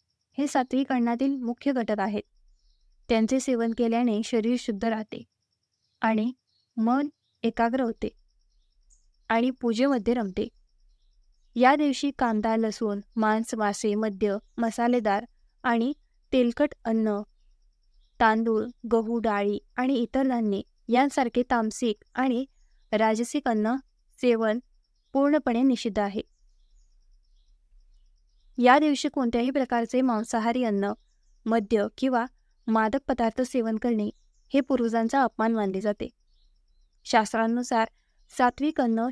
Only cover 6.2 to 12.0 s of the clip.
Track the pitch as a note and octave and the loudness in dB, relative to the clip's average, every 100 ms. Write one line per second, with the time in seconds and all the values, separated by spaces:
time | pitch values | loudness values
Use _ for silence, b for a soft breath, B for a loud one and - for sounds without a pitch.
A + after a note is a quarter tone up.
6.2 | A3+ B3+ _ _ _ - A3+ C4 D4 - | -2 -6 _ _ _ -2 0 0 -2 -8
7.2 | _ _ A3+ A3+ A#3 C4 A#3+ A3 - - | _ _ -4 0 0 0 -2 -4 -10 -10
8.2 | _ _ _ _ _ _ _ _ _ _ | _ _ _ _ _ _ _ _ _ _
9.2 | - A#3 B3 B3+ A#3+ A3 C#4 C4 G3+ A#3+ | -2 2 2 0 -2 2 2 2 0 -2
10.2 | G3+ F#3 A3+ _ _ _ _ _ _ _ | -2 -4 -6 _ _ _ _ _ _ _
11.2 | _ _ _ A#3 B3+ D4 D4 C4 | _ _ _ 2 4 4 2 0